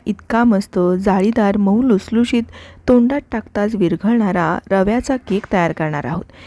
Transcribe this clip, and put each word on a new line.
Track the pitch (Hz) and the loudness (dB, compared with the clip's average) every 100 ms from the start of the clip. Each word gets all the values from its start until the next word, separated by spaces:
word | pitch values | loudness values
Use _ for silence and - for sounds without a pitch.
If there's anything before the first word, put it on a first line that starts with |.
| - | -2
इतका | 196 - 226 | -8 -4 0
मस्त, | 240 196 - 196 180 185 | 2 2 0 0 0 0
जाळीदार, | 202 190 202 226 202 208 | 0 2 2 2 0 2
मऊ | 196 208 | 2 2
लुसलुशीत, | 262 196 - 226 240 240 233 - - - - | 2 0 0 -2 0 0 -4 -12 -20 -12 2
तोंडात | 247 240 285 - | 4 4 0 -4
टाकताच | 226 - 202 208 | -10 -6 -4 -2
विरघळणारा | 214 170 160 208 233 208 180 160 180 - | 0 0 0 0 0 0 0 0 -2 -2
रव्याचा | 196 190 233 254 254 | 0 2 0 -2 -6
केक | - 196 - | -2 -6 -2
तयार | 196 170 | -2 -2
करणार | 160 156 151 - | -2 -4 -4 -6
आहोत. | 165 - - | -8 -8 -20